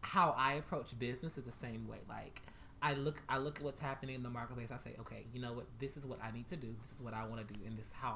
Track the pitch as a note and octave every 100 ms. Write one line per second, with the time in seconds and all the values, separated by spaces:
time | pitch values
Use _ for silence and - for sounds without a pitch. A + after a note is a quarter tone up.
0 | - G3+ E3+ A#2+ C3+ C#3+ D3+ D3+ - A#2
1 | A#2+ C3 D#3+ C#3+ A#2+ - B2 A2+ A2 G#2+
2 | G#2 A2 G#2+ - - - - - D3+ C#3
3 | C#3+ D3 - C3 C#3+ D3 C#3+ C#3 C#3+ C3+
4 | C3+ C3 B2 A#2+ A#2+ B2 A2+ B2 - A#2+
5 | A#2 G#2+ A2 B2 B2 A#2+ A#2+ A2+ C3+ D3
6 | C3+ B2 A2+ A2+ A#2+ F3 A#2 A2 A2 -
7 | A#2+ A2 A2+ A2+ G#2+ G#2 G#2 A2 A2 -
8 | B2+